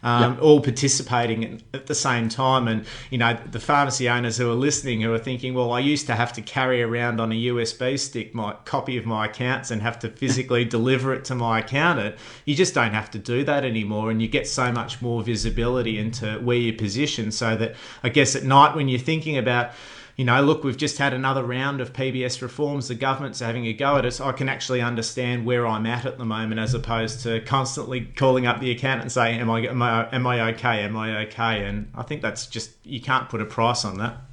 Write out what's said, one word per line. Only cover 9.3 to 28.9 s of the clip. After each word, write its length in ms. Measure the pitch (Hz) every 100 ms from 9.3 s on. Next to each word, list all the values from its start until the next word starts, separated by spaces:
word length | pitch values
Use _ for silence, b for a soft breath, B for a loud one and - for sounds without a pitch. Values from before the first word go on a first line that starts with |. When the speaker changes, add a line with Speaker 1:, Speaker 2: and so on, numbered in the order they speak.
| - 127 127 -
Speaker 1:
and 100 | 113
have 160 | 110 113
to 120 | 117
physically 540 | - 131 113 - 120
<laughs> 120 | 120 117
deliver 360 | 120 131 131
it 120 | 131
to 100 | -
my 240 | 127 117 113
accountant," 560 | 110 139 165 151 104 - B B
you 100 | -
just 180 | 143 180
don't 220 | - 117
have 160 | 107 104
to 80 | 107
do 240 | 98 120
that 220 | 139 143
anymore, 480 | 135 113 104 107 110
and 100 | 110
you 60 | 113
get 180 | 135 -
so 240 | - 127
much 320 | 117 110 -
more 220 | 123 117
visibility 760 | 110 110 113 107 117 127 113 107
into 360 | 107 113 107
where 220 | 110 120 120
you're 200 | 117 110
positioned, 580 | 107 107 143 - 110
so 220 | 107 117 110
that, 180 | 113 - B B
I 60 | 127
guess, 260 | 147 135 139
at 80 |
night 320 | 135 139 147 160
when 100 | 139
you're 140 | 127
thinking 380 | 127 160 156 143
about, 340 | 120 123 120 B B B B -
you 80 |
know, 160 | 127 123
"Look, 220 | 143 151
we've 140 | 139 127
just 220 | 147 -
had 140 | 139
another 300 | 127 135 135
round 380 | 120 127 135 139
of 120 | 117
P 200 | - 131
B 120 | 123
S 160 | 123 123
reforms, 460 | 127 - 147 143 127
the 80 |
government's 460 | 120 135 135 139 -
having 260 | 117 117 117
a 60 |
go 240 | 110 139 143
at 80 |
us, 160 | 123 123
I 100 | 135
can 180 | 127 135
actually 320 | 131 - 127
understand 640 | 120 120 113 - 123 123
where 220 | 117 123 120
I'm 200 | 107 113
at 200 | 120 131
at 120 | 123
the 60 |
moment," 360 | 117 110 110 110
as 120 | 110
opposed 500 | 120 110 113 113 110
to 180 | 117 113
constantly 640 | 110 135 127 - 131 127 113
calling 320 | - 135 131 123
up 140 | 120
the 100 | 131
accountant 320 | 120 135